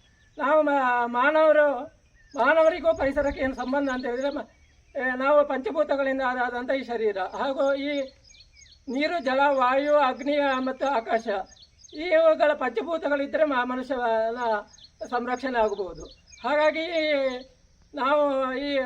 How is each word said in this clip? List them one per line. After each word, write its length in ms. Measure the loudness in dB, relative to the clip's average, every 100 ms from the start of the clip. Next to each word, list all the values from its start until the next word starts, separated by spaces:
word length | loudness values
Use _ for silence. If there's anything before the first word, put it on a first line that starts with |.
| _ _ _ -4
ನಾವು 240 | 2 4
ಮಾ-, 440 | 4 2 2 2 0
ಮಾನವರು, 880 | 2 2 6 6 6 4 0 -6 -16 _ _ _ 0
ಮಾನವರಿಗೂ 580 | 4 6 4 4 0 0
ಪರಿಸರಕ್ಕೆ 440 | 0 0 -2 -2
ಏನು 140 | -4 -4
ಸಂಬಂಧ 340 | -4 -2 -2
ಅಂತ 160 | -2 -4
ಹೇಳಿದರೆ, 240 | -4 -4
ಮ-, 200 | -4 -10 _ _ _ _ -6
ಏ, 60 |
ನಾವು 440 | -4 0 4 4 4
ಪಂಚಭೂತಗಳಿಂದ 760 | 0 -2 -2 0 0 0 0
ಆದ-, 180 | -2 -2
ಆದಂಥ 320 | -2 -4 -2
ಈ 120 | -4
ಶರೀರ, 340 | -4 -2 -2 -2
ಹಾಗೂ 560 | -4 -4 -4 0 0
ಈ 280 | 0 -2 -4 -6 -12 -20 -20 -20 -20 -20 -18 -8
ನೀರು, 300 | -4 -2 -2
ಜಲ, 200 | -2 2 2
ವಾಯು, 480 | 4 2 2 2 2
ಅಗ್ನಿ 440 | 2 0 -2 0
ಮತ್ತು 480 | 0 -2 -4 -4 -2
ಆಕಾಶ, 400 | -2 -2 -4 -2 -6 -8 -18 -20 _ -18
ಈ 80 | -10
ಇವುಗಳ 520 | 0 4 4 4 2
ಪಂಚಭೂತಗಳಿದ್ದರೆ 920 | 0 -4 -4 -4 -4 -2 -2 -2 0 0
ಮ-, 180 | 0
ಮನುಷ್ಯನ 720 | -2 -4 -6 -4 0 0 -2 -2 -2 -2 -4 -18 -20 _ -6
ಸಂರಕ್ಷಣೆ 500 | -6 -4 -4 -2 0
ಆಗಬಹುದು. 460 | 0 -2 -8 -10 -18 -20 _ -10 -2
ಹಾಗಾಗಿ 400 | 2 2 0 -2 -2 0 0 -2 -4 -12 _ _ _ _ -4
ನಾವು 580 | 0 2 2 0 -2
ಈ 260 | -2 -2 -2